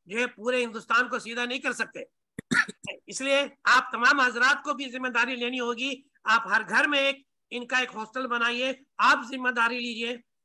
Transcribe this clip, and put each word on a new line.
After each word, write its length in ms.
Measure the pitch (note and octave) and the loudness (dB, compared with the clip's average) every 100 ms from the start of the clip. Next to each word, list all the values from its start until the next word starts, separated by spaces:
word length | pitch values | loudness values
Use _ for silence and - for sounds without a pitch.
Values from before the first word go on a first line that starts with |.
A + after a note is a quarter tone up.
| E3+ | -6
जो 100 | A3 | -2
है 80 | |
पूरे 340 | B3 G3 A3+ B3+ | -2 -2 -2 0
हिंदुस्तान 480 | A#3+ G#3+ - A#3 B3 | 0 -4 0 2 2
को 120 | A#3 | -2
सीधा 260 | F#3 A#3 | -6 -6
नहीं 140 | A#3+ B3+ | -4 -4
कर 140 | C4+ | -4
सकते, 360 | A3+ A3 - - _ _ - - - - - - - - | -4 -6 -10 -14 _ _ -16 -2 0 0 -6 -14 -14 -12
इसलिए 500 | G3+ C4+ C#4 C#4 - | -4 2 2 0 0
आप 240 | G#3 B3+ B3+ | 4 4 4
तमाम 280 | A3+ B3 C#4+ | 2 4 4
हजरात 420 | B3 A#3 B3+ C#4+ | 2 4 2 2
को 100 | D4 | -2
भी 120 | C4 | -6
जिम्मेदारी 500 | C4+ B3+ B3+ A#3 B3 | -6 -6 -2 0 0
लेनी 220 | B3 A#3+ B3+ | -2 -4 -2
होगी। 540 | A#3+ A#3 C4+ B3+ _ _ | -2 -2 -4 -6 _ _
आप 180 | G#3+ A3+ F#3+ | 0 2 2
हर 160 | G#3+ | -2
घर 240 | F#3 A3+ D4 | 2 2 4
में 120 | C#4+ | 2
एक, 260 | C#4 C#4 _ _ - | 2 -2 _ _ -12
इनका 280 | A#3+ A#3+ B3+ | -10 -2 -2
एक 120 | B3 | -2
हॉस्टल 360 | G#3 A3 C4 B3+ | -6 -8 -6 -2
बनाइए, 580 | A#3+ A#3 A#3+ C4 C4 _ - | 0 0 0 -2 -4 _ 2
आप 240 | A#3 C#4+ | 4 4
जिम्मेदारी 560 | A#3 C4 B3+ A#3+ A3+ B3 | 0 -4 -2 2 0 0
लीजिए, 440 | A#3+ A3+ A#3 A#3+ _ _ | -6 -4 -6 -8 _ _